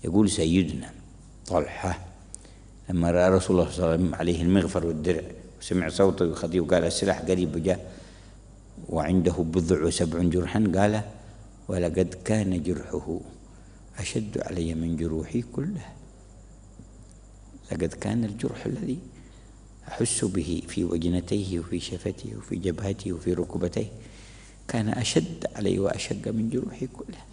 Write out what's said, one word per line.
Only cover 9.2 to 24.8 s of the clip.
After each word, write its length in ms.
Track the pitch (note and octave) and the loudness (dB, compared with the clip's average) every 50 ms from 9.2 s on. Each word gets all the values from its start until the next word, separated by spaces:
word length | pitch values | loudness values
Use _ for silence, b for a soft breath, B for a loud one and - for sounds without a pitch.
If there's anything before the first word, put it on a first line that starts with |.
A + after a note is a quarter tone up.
| E2+ F2+ | 4 4
بضع 520 | E2 F#2+ F2 D#2+ E2 F#2 E2 E2 F#2 D2+ D#2 | 2 2 0 2 2 2 4 4 4 4 4
وسبع 360 | D#2+ - - F2+ E2 D#2 E2+ F2+ | 2 2 2 0 0 2 2 2
جرحا، 480 | F2 D#2+ F2+ F2 - - G#2 A2 G2+ E2 | 2 2 2 0 0 2 2 2 4 4
قال: 260 | F#2 G2+ G#2 G#2+ G#2+ G#2+ - - B B B B B B B B - - - | 4 4 4 2 0 -2 -6 -12 B B B B B B B B -18 -8 -4
'ولقد 480 | G2 F2+ F2 E2+ E2 F#2 F#2 E2+ - - - | -2 0 0 6 6 6 6 6 2 -8 0
كان 380 | - G#2+ G#2+ G#2 F#2+ F#2 F2 D2+ | 2 2 4 4 2 2 0 2
جرحه 560 | F2 F2+ C#2+ D2 - - - D#2+ E2+ E2 - - - - - - B B B B B B B B B - - | 0 -2 -2 -2 -4 -4 -4 -4 -4 -6 -6 -6 -10 -16 -18 -20 B B B B B B B B B -10 -8
أشد 380 | F#2 - - A#2+ A2 G#2 - - | -8 -4 -4 -4 -4 -2 -4 -6
علي 360 | - - F#2 F2+ E2 E2 E2 | -4 -4 -4 -2 -2 -2 -2
من 220 | D#2+ E2 E2+ E2 | -2 -2 -2 -2
جروحي 460 | D2+ E2 E2 D#2 D#2+ D#2+ - D#2+ A#2 | 0 -2 -2 -2 -2 -4 -2 -4 -4
كله.' 440 | B2 - - - C#3 F3 G#3 D#3+ - - - - - - - - - - - - - - - - - - - - - - - - - - - - - - - - - - - - - - | -4 -2 -4 -4 -4 -4 -4 -6 -8 -12 -16 -18 -20 -20 -20 -20 -20 -20 -20 -20 -20 -20 -20 -20 -20 -20 -20 -20 -20 -20 -20 -20 -20 -20 -20 -20 -20 -20 -20 -20 -20 -20 -20 -20 -10 -8
لقد 220 | G2 F#2+ F2+ E2 - | -4 -2 -2 -4 -4
كان 300 | - - G2+ G#2+ A#2+ A#2 | -4 -4 -2 0 0 -2
الجرح 420 | G#2+ G2+ A#2 - C3 - - - | -2 -4 -4 -6 -6 -6 -4 -6
الذي 340 | A2 - - - B2 B2+ F3 - - B B B B B B B B B B B B - - - - | -6 -4 -4 -4 -6 -6 -8 -8 -14 B B B B B B B B B B B B -20 -20 -16 -14
أحس 380 | - - A#2 A#2 - - - | -4 -2 -2 0 0 0 0
به 360 | G2+ F#2 F#2+ D#2 D#2 F2 - - - | 0 0 0 -2 0 -2 -4 -4 -4
في 160 | - - F2 | -2 -2 0
وجنتيه 760 | E2+ E2+ D#2+ E2 F2 F2+ F2+ F2 - G2+ G#2 G2 F#2 F#2 E2+ | 0 0 0 0 2 0 0 0 0 -2 -2 -2 -2 -4 -4
وفي 200 | E2 E2+ F2+ F2+ | -4 -4 -6 -6
شفتيه 560 | - - F#2 F2 - G2+ - - - - G#2+ | -4 -6 -8 -6 -4 -6 -6 -6 -10 -12 -10
وفي 200 | G#2 G2+ - - | -12 -8 -6 -6
جبهته 580 | F2 F2 F#2+ E2+ - G#2 G2 G2 - - G2+ F2+ | -2 -2 -2 -2 0 -2 -4 -4 -4 -4 -6 -6
وفي 200 | E2 - F2+ F2+ | -4 -2 -2 0
ركبتيه 580 | F2 F2 E2+ - E2+ E2+ F2+ - G#2+ A2 A2 - B B B B B B B B B B B B B B - | 0 -2 -4 -2 -2 -2 -2 -2 -2 -4 -4 -6 B B B B B B B B B B B B B B -4
كان 220 | - A#2 | -2 0